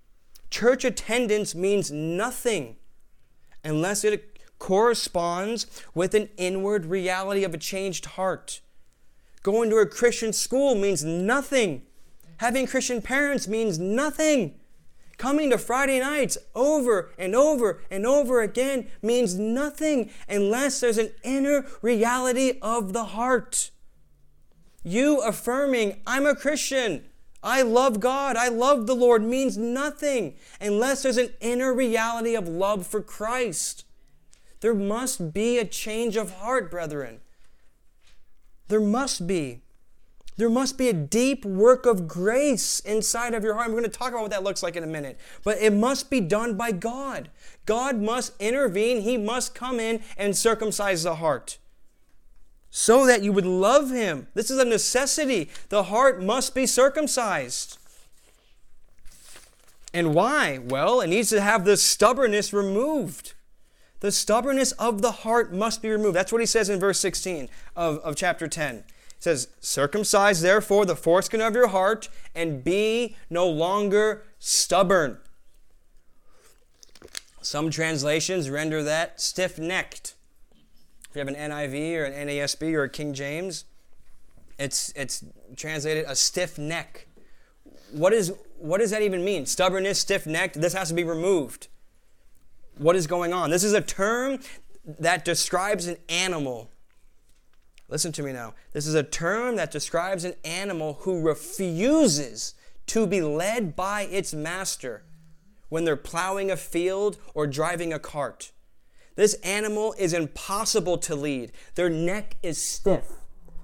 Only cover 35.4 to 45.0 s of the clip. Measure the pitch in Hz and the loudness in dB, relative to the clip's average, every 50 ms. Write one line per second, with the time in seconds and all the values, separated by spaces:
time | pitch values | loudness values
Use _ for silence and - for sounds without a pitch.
35.4 | 220 233 247 240 220 175 - - - 214 214 226 240 233 190 220 214 180 185 - | 0 2 2 0 0 -2 -4 -6 -6 -4 -4 -2 -2 0 0 -2 -2 -4 -6 -8
36.4 | 202 233 262 254 196 160 165 175 165 151 151 143 131 117 110 110 - - - - | -4 -2 -2 -2 -2 -4 -6 -6 -6 -6 -6 -8 -8 -10 -12 -16 -20 -20 -20 -20
37.4 | - - - - - - _ _ - - - _ - - - - - - - - | -20 -20 -20 -20 -20 -20 _ _ -20 -20 -20 _ -20 -20 -20 -20 -20 -20 -20 -20
38.4 | - - - - - - 208 214 214 202 214 254 277 247 - - 175 175 196 170 | -20 -20 -20 -16 -4 0 0 2 2 2 2 2 0 -2 -2 -2 -2 -2 -2 -2
39.4 | 143 127 120 - - - - - - - - - - - - - - - - - | -2 -4 -8 -12 -16 -20 -20 -20 -20 -20 -20 -20 -20 -20 -20 -16 -14 -8 -2 0
40.4 | 226 233 226 254 269 - - - 254 247 208 160 143 143 202 226 247 269 277 269 | 2 4 4 2 2 0 0 0 0 2 2 0 0 0 2 2 4 2 2 0
41.4 | - 202 190 185 214 247 254 254 - 240 208 185 170 151 - 175 180 208 233 269 | -4 -2 2 6 8 8 8 8 6 4 4 2 0 -4 -4 -2 0 2 2 4
42.4 | 294 294 247 185 - - - - - 196 214 220 214 - - 233 240 240 233 220 | 4 2 2 2 0 -2 -2 -4 -2 -2 -2 0 0 0 -2 -2 -2 -2 -2 -2
43.4 | 208 220 208 220 240 226 220 233 233 214 - - 254 262 240 233 214 208 208 196 | 0 0 0 0 -2 -2 0 0 -2 -2 -2 -4 -4 -4 -2 -4 -4 -2 -2 -2
44.4 | 190 196 185 - 190 175 165 175 165 156 160 156 | -2 -2 -2 -2 -4 -4 -4 -4 -6 -6 -6 -6